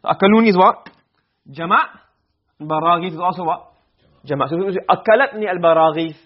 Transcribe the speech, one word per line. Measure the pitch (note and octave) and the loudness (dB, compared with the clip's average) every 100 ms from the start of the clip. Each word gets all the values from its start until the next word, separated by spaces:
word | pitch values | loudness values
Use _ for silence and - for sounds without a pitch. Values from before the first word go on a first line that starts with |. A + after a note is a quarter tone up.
So | - | -4
akaluni | - G3 A3 A3+ | 0 4 4 4
is | F3+ | 4
what? | G3 - - _ _ _ _ _ _ | 2 2 -14 _ _ _ _ _ _
Jama'. | C3+ E3 A3+ - - _ _ _ _ _ _ | -12 -2 -2 -2 -10 _ _ _ _ _ _
And | D3+ | -6
baraghif | D#3 E3 F3 F#3 | -4 0 0 -2
is | D#3+ | -6
also | F3+ F#3 | -6 -4
what? | E3 - - _ _ _ _ _ | -6 -6 -10 _ _ _ _ _
Jama'. | C3+ C#3 C#3 | -10 -4 -4
So | E3 | -2
you | G3 | -4
say, | F3+ - | -4 -2
"Akalatni | - - A3 C4+ G#3+ G#3 | -2 2 2 2 -4 -6
al-baraghif." | F#3 E3+ E3 D#3+ D#3 E3 D3+ | 0 2 4 2 0 -8 -10